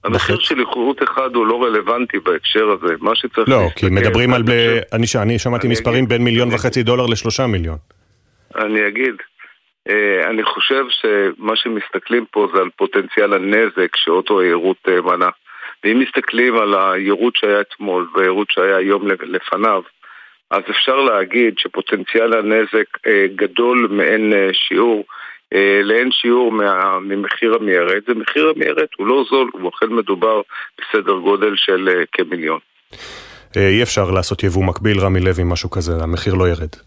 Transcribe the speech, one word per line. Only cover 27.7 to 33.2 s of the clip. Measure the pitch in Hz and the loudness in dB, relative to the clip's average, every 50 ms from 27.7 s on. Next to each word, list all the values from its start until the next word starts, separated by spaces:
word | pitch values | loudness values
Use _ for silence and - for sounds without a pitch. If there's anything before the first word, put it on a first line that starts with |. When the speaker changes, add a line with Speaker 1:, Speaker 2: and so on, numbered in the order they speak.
| 92 90 87 90 95 104 107 | 2 2 2 2 0 -2 -2
Speaker 1:
זה | 120 120 | -2 -4
מחיר | 110 - - - - 156 160 156 | -2 -2 -2 0 2 2 2 2
המיירט, | 156 - - - 160 156 151 - - | 0 -2 -2 0 -2 -2 -2 -4 -6
הוא | - | 0
לא | 110 127 139 131 - | 2 2 2 2 2
זול, | 143 135 131 117 | 2 0 0 0
הוא | - 92 90 87 - | -4 -6 -8 -6 -2
אכן | - 117 110 | -2 -2 0
מדובר | 113 117 104 104 98 87 110 110 110 107 101 _ - - - - _ - | 0 -2 0 -2 -2 0 0 0 0 0 -2 _ -12 -16 -16 -16 _ -14
בסדר | - - - 107 95 90 101 | -10 -2 -2 -2 0 0 -2
גודל | 92 85 95 101 98 101 107 101 | 0 2 0 2 2 2 0 0
של, | 95 - - 95 92 95 92 | 0 0 0 0 0 2 0
אה, | 92 90 82 - | 0 0 0 -2
כמיליון. | - - 92 80 90 87 80 78 80 78 _ _ _ _ _ _ - - - - - - | -2 -4 -4 -4 -4 -6 -4 -4 -6 -6 _ _ _ _ _ _ -20 -20 -18 -18 -18 -20